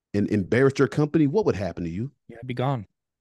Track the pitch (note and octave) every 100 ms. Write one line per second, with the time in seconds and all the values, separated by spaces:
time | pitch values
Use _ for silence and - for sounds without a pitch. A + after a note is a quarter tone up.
0 | _ G2+ G#2 G#2 F2 A#2 C3+ B2+ C3+ -
1 | D3+ D#3+ C#3+ G3+ E3+ G2 F#2 - F2 F2
2 | C3+ _ - A#2 B2+ B2 C3 B2+ F#2+ _
3 | _ _